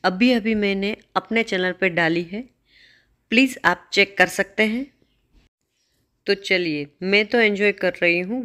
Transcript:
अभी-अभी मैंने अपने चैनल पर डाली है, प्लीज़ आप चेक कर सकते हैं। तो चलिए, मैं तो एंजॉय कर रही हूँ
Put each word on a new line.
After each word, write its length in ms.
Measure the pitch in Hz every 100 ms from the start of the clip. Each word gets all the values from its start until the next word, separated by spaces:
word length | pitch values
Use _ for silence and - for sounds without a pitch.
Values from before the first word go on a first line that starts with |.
| 185
अभी-अभी 480 | 185 247 240 214 214
मैंने 400 | 202 196 196 220 _ 185
अपने 280 | - 226
चैनल 280 | 226 185 185
पर 160 | 180 190
डाली 300 | 170 165 170
है, 180 | 170 202 262 _ _ _ _ _ _ _ _
प्लीज़ 260 | 226 269 - 175
आप 240 | 180 -
चेक 240 | - 196 -
कर 100 | 180
सकते 340 | - 190 - 214
हैं। 200 | 233 277 _ _ _ _ _ _ _ _ _ _ _ _ _ -
तो 60 | 196
चलिए, 520 | - 185 175 147 143 _
मैं 220 | 185 202 208
तो 140 | 240
एंजॉय 320 | 214 202 208
कर 200 | 196 185
रही 260 | 175 175 170
हूँ 220 | 180 247